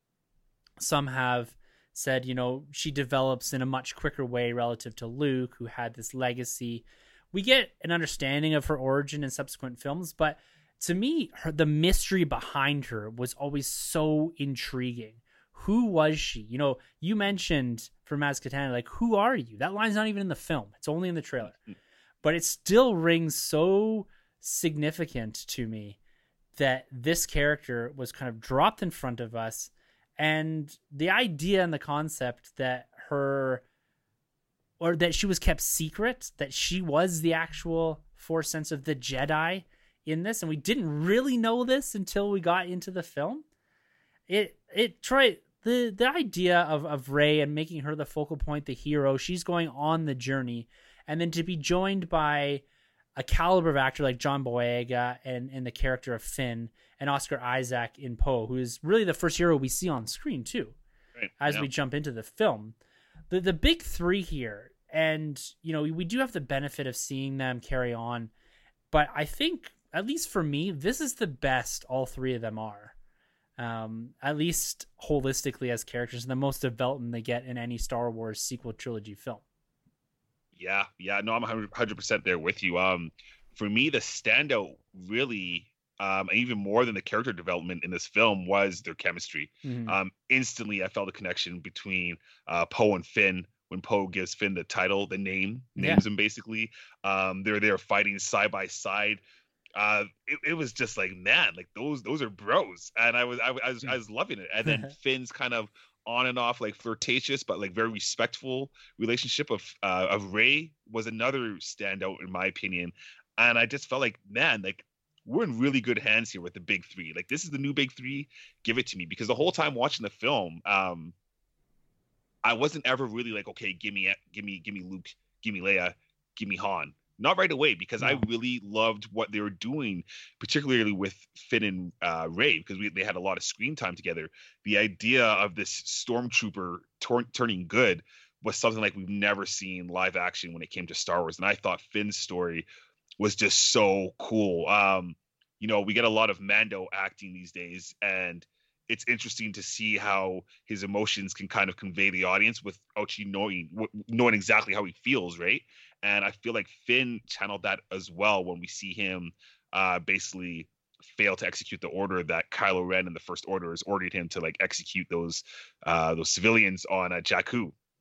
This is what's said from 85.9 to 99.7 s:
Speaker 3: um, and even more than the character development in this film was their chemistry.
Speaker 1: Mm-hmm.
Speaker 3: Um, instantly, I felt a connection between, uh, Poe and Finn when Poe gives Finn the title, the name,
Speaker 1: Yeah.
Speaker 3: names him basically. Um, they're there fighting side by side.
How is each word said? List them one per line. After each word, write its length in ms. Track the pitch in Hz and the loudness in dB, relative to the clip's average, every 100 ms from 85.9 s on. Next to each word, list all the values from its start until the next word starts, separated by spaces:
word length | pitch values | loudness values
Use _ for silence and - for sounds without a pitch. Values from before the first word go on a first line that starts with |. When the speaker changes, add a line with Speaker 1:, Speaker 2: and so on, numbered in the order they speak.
| - | -6
Speaker 3:
um, 300 | 98 95 92 | -2 0 2
and 40 | 110 | 0
even 200 | 123 107 | 0 -2
more 280 | 98 110 123 | 2 4 4
than 100 | 98 | 0
the 60 | |
character 320 | - 110 123 | -2 -2 -2
development 500 | 90 87 87 87 87 | -4 -2 -2 -2 -6
in 80 | 82 | -6
this 160 | 87 - | -6 -2
film 380 | 104 110 98 90 | 4 4 4 2
was 340 | 98 98 87 | 2 2 0
their 120 | 85 | -10
chemistry. 560 | 80 92 87 - 78 76 _ 143 | -6 -6 -6 -8 -8 -10 _ -8
Speaker 1:
Mm-hmm. 240 | 120 - | -6 -2
Speaker 3:
Um, 220 | 98 95 _ - | -2 -2 _ 0
instantly, 540 | 131 123 - 104 101 | 2 2 -4 -4 -4
I 40 | 95 | -2
felt 220 | 110 95 | -4 -4
a 40 | |
connection 460 | - 95 90 90 87 | -6 -6 -4 -6 -8
between, 580 | 85 - 101 92 87 85 _ _ - | -12 -12 -6 -4 -4 -8 _ _ -4
uh, 180 | 87 85 | -2 0
Poe 300 | - 107 95 | 4 6 6
and 100 | - | 0
Finn 400 | 110 98 92 87 _ - | 2 4 2 -6 _ -12
when 120 | 92 | -10
Poe 260 | - 104 95 | 0 0 0
gives 260 | 95 92 | -4 -6
Finn 200 | - 101 | -2 -2
the 100 | 90 | -2
title, 440 | 80 - 92 98 101 | -4 0 2 0 -2
the 100 | 98 | -4
name, 460 | 95 95 98 123 - - | -4 -2 -4 -6 -10 -4
Speaker 1:
Yeah. 160 | - | 4
Speaker 3:
names 140 | 165 110 | 4 4
him 100 | 101 | 2
basically. 560 | 107 113 113 110 110 - - - | 0 -2 -8 -6 -6 -10 -20 -8
Um, 400 | 98 95 95 92 | 0 2 2 0
they're 160 | 101 104 | 0 2
there 180 | 104 95 | 4 2
fighting 420 | - 101 104 98 | 2 2 2 -2
side 320 | - 104 104 | -2 2 2
by 160 | 98 92 | 0 -6
side. 520 | - 101 101 104 104 _ _ _ _ _ | -6 -4 -2 0 -2 _ _ _ _ _